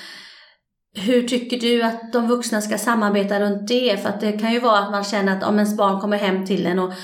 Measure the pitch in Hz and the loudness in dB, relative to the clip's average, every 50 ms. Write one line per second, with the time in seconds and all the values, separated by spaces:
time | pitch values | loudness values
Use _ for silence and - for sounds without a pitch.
0 | - - - - - - - - - - _ _ _ _ _ _ _ _ - - | -18 -18 -20 -20 -20 -20 -20 -20 -20 -20 _ _ _ _ _ _ _ _ -10 -4
1 | 185 233 247 247 247 240 254 240 - - 247 240 233 240 240 233 226 226 226 - | 0 2 2 2 2 2 -2 -2 -2 -4 -4 -2 0 2 2 2 2 0 -2 -4
2 | - - - 240 226 226 247 240 233 - 226 208 208 214 220 208 - 240 233 220 | -6 -4 -2 0 2 2 0 0 0 -2 -2 -2 -2 -2 -4 -2 0 0 2 2
3 | 208 202 202 202 196 196 202 202 208 208 202 202 - 240 240 254 254 233 196 196 | 2 2 2 2 0 0 0 0 0 0 -2 -2 -2 0 0 2 2 2 0 0
4 | - 208 196 - 226 214 208 208 220 226 233 240 254 233 214 202 202 214 208 202 | -2 -4 -4 -2 -2 -2 -2 0 0 0 0 2 4 4 4 4 2 0 -2 -4
5 | 202 - 226 202 196 196 190 190 - - 208 208 208 208 214 220 202 196 190 196 | -2 -2 -2 0 0 0 0 0 0 0 2 2 2 2 2 2 2 2 2 0
6 | 220 208 208 202 202 190 185 185 190 - 196 - - 175 180 190 185 185 - - | 0 -2 0 0 0 0 0 0 0 0 -2 0 0 0 0 0 0 -2 -4 -10